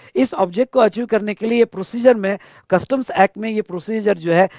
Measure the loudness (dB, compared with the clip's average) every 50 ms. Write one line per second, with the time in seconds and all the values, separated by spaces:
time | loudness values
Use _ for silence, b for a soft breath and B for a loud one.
0 | b b b 0 0 0 0 -2 -2 -2 0 -2 -2 0 2 2 2 2 0 -2
1 | -4 -2 -2 -2 -2 -4 -8 -6 -4 -2 2 2 0 0 -2 -12 -10 -8 -4 2
2 | 4 4 4 4 0 -4 -4 -6 b b b b b 0 0 0 0 0 -4 -4
3 | -4 -2 2 2 2 2 0 -4 -6 -4 -4 -4 -6 -6 -8 -10 -8 -6 -6 -2
4 | 0 0 -2 0 0 0 2 2 2 2 B